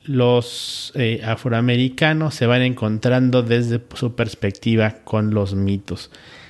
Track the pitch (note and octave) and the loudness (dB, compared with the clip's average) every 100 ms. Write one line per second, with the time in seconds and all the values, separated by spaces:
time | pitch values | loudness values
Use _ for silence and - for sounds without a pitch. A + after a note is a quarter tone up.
0 | - C3 B2 B2 A#2+ - - - - C3+ | -4 2 4 2 0 -8 -10 -10 -8 -4
1 | A#2 A2+ A2+ A2 B2+ A#2 B2 B2 C3 B2+ | -2 -2 -4 -4 -2 0 2 2 0 2
2 | D#3 D#3 D#3 - A#2+ B2 B2+ B2 G#2+ G#2+ | 0 2 -2 0 2 2 2 0 -2 0
3 | B2 B2+ B2+ B2+ A#2 A#2 A#2+ A#2 - - | 2 2 4 2 2 0 0 -2 -6 -6
4 | B2 A#2 A2+ - G2+ G2 A#2 A2 G#2+ - | -4 -2 -4 -4 -6 -2 0 2 2 -2
5 | - A2 G#2+ G#2+ F#2+ G2 G2 G2 - F2+ | -4 -2 0 0 0 0 0 -2 -4 -12
6 | - - - - - | -12 -20 -20 -20 -20